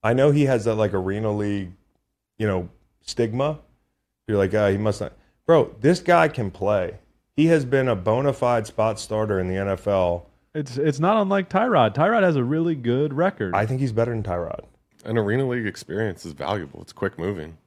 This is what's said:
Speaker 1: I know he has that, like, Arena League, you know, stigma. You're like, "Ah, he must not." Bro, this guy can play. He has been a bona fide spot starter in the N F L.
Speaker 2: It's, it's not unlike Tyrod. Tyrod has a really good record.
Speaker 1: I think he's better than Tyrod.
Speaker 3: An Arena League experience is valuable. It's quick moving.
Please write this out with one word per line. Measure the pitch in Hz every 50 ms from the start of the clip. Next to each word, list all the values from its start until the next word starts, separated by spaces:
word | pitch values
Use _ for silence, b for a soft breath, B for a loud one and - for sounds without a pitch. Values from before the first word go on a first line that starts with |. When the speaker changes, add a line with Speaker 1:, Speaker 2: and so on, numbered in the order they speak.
| -
Speaker 1:
I | 110 120
know | 131 135 151
he | 143 151 143
has | 135 131 117 104
that, | 117 110
like, | 107 107 101 90
Arena | 95 92 95 98 104 110 107
League, | 104 104 104 104 101 101 95 87 92 _ _ _ _ _ _ _ _ _ _ _ _
you | - 110
know, | 104 95 92 87 87 - _ _ _ _ _
stigma. | _ - - - 117 110 107 127 139 151 151 147 - _ _ _ _ _ _ _ _ _ _ _ _
You're | - 107
like, | 101 98 92 101
"Ah, | 107 104 101
he | 98
must | 101 107 107 98 -
not." | - - - - _ _ _ _ _
Bro, | - 165 156 123 - - 107
this | 110 147 180 175
guy | - - 175 170 165
can | 151 - 131 110 95
play. | - - 98 101 104 98 90 87 - - _ _ _ _ _ _ _
He | - 156
has | 165 165 156 135
been | 123 135 135 131
a | 127 113
bona | 95 90 107 110 123 139 143 131
fide | - 131 123 123 117 104
spot | - - - 107 113 107 104
starter | - - 107 110 110 107 101 95
in | 92
the | 92 92
N | 98 98
F | 98 98 90 -
L. | 104 98 95 90 87 85 87 - _ _ _ _ _ _
Speaker 2:
It's, | 151 147 135 123
it's | 135 147 156 139 131
not | 160 185 214 220
unlike | 202 190 196 196 185 -
Tyrod. | - 190 226 254 214 147 117 107 101
Tyrod | 131 160 202 233 226 190
has | 180 160
a | 139 123
really | 123 151 160 165 170 160
good | 139 117 117 120 131 147 151 135
record. | 143 170 196 196 - 107 92 87
Speaker 1:
I | 98 107
think | 110 131 127
he's | 139 127 110
better | 110 117 120
than | 117 113 101
Tyrod. | 95 87 87 85 - - - - - _ _ _ _ _ _ -
Speaker 3:
An | - 110
Arena | 117 104 101 110 131 135
League | 127 123 123 110
experience | 101 - - - - 85 104 110 104 87 - -
is | 87 73
valuable. | - 67 76 101 101 80 69 - -
It's | - - -
quick | - 101 95 -
moving. | - 82 98 101 87 76 80 82 _ _